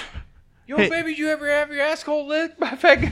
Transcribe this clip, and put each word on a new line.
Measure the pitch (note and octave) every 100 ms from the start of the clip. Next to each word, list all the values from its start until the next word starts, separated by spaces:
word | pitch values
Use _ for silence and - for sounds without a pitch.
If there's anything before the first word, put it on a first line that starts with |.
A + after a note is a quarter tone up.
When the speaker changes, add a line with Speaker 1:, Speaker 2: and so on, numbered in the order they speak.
| - - - - _ _ -
Speaker 1:
Yo, | C#4
Speaker 2:
Hey. | G3+
Speaker 1:
baby, | E4 D#4+
did | D4+
you | D#4
ever | D4+ D4
have | D4 D4
your | C#4+
asshole | D4 D#4+ - D4+ C#4+
licked | D#4 E4 -
by | C4
a | C4+
fat | F4 E4 D4+